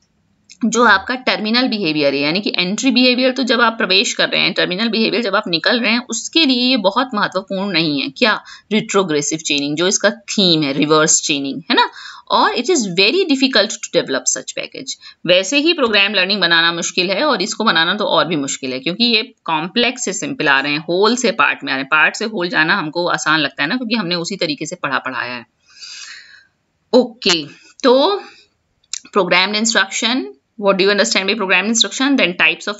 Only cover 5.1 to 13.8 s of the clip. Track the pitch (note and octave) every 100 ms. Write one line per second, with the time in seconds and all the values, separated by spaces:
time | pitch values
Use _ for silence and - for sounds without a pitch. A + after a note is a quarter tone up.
5.1 | F#3+ G#3+ G3 G3+ E3 F#3+ A#3 A#3 A#3+ -
6.1 | A3+ - E4 D4 B3 B3+ C4 F#3+ A#3 C4+
7.1 | G#3 F3 F#3 G3 F#3+ G3+ D#3+ E3 C#3+ C3+
8.1 | - A3 G3 - - - G#3 A3 G3 F#3
9.1 | D3 C#3+ D#3+ - C#3+ C#3+ D3+ F#3 - G3+
10.1 | A3+ - - F3+ D#3+ C#3+ C#3 D3+ D#3 D#3
11.1 | - - C#3+ C#3 C#3 - C#4+ A4 - -
12.1 | - - G#3+ F#4 G4+ C4 E4 G3+ F3 G3+
13.1 | F4 F4 C4+ C4+ A3+ G#3 -